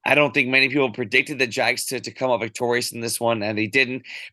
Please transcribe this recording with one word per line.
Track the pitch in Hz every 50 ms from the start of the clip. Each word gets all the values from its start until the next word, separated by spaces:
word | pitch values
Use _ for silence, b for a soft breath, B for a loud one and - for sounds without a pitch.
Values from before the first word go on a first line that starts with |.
| -
I | - 135
don't | 147 147 135 -
think | 147 127 123
many | 131 135 135 131
people | 127 147 135 123 104
predicted | - 123 98 123 131 131 127 151 123
the | 131
Jags | 117 95 131 120 117 123 123 -
to, | - 135 120
to | - 123
come | 117 - 135 131
out | 123 110
victorious | 117 113 - - 123 120 120 120 120 - -
in | 117
this | 117 117 113 -
one, | 120 117 117 110 101
and | 107 110
they | 107 110
didn't. | 104 - 135 131 120 127 131 B B B B B B